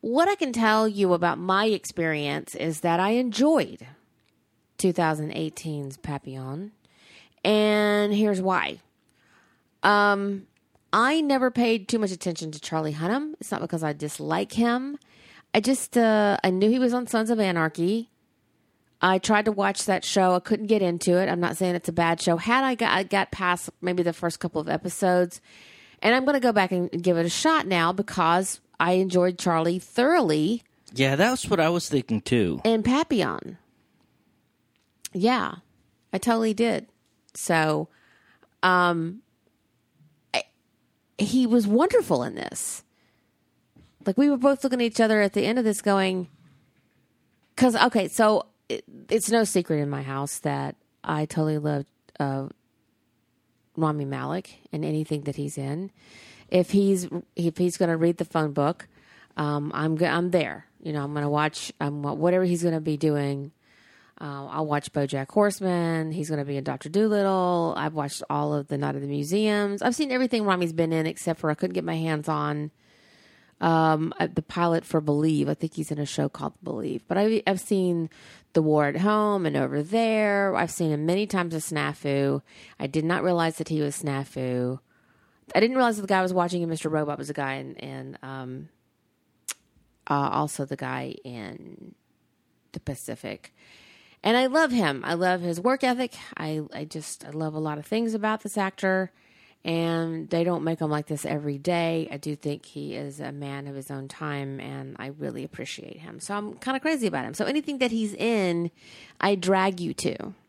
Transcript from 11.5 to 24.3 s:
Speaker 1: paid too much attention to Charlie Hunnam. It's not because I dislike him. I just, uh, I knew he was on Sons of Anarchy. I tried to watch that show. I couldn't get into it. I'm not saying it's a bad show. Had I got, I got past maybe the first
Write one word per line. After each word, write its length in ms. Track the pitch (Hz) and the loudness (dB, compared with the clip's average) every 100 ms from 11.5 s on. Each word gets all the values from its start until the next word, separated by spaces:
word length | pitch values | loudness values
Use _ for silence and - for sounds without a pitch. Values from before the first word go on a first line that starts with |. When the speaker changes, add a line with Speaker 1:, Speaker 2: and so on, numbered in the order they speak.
Speaker 1:
paid 340 | 240 240 226 190 | 2 2 2 0
too 140 | 233 | 0
much 100 | 208 | 0
attention 400 | 180 180 165 160 | -2 -4 -4 -8
to 80 | 151 | -10
Charlie 360 | - 160 156 | -4 -2 -2
Hunnam. 400 | 151 170 247 302 302 | -2 -2 -2 -4 -10
It's 120 | - | -8
not 80 | 196 | -6
because 240 | - 165 | -4 -4
I 80 | 160 | -4
dislike 600 | 147 151 - 151 165 202 | -4 -8 -8 -4 -4 -2
him. 440 | - 233 240 269 285 _ _ - - _ | 0 0 0 -4 -12 _ _ -20 -20 _
I 60 | - | 0
just, 360 | 214 262 - 240 | 2 -2 0 2
uh, 400 | 226 214 208 196 | 4 4 4 2
I 80 | 190 | 2
knew 180 | 185 208 | 2 4
he 120 | 254 | 4
was 140 | 247 | 2
on 120 | 240 240 | 0 0
Sons 240 | 226 220 | -2 2
of 80 | 233 | 2
Anarchy. 720 | 196 170 160 165 170 220 233 _ _ _ _ _ _ _ _ _ | 2 2 0 0 0 0 -4 _ _ _ _ _ _ _ _ _
I 180 | 185 190 | 2 2
tried 260 | - 208 | 4 4
to 80 | 214 | 4
watch 320 | 202 196 196 | 0 0 0
that 200 | - 185 | 0 0
show. 300 | - 202 185 | 2 4 4
I 60 | 180 | 4
couldn't 260 | - 208 208 | 2 -2 2
get 160 | 220 | 2
into 340 | 185 170 185 175 | 4 2 2 4
it. 120 | 190 | 4
I'm 100 | 175 | 0
not 180 | 175 165 | 0 0
saying 200 | 185 175 | 0 0
it's 120 | - | -2
a 40 | |
bad 280 | 165 170 170 | 0 2 2
show. 180 | - 170 | 2 0
Had 260 | 208 247 | 4 2
I 100 | 269 | 2
got, 160 | 240 226 | 0 0
I 140 | 185 | 0
got 260 | 196 196 190 | 2 0 0
past 400 | - 185 175 - _ | -2 -2 -2 -4 _
maybe 220 | 180 180 | -2 0
the 100 | 170 | 0
first 280 | 165 170 | 0 -4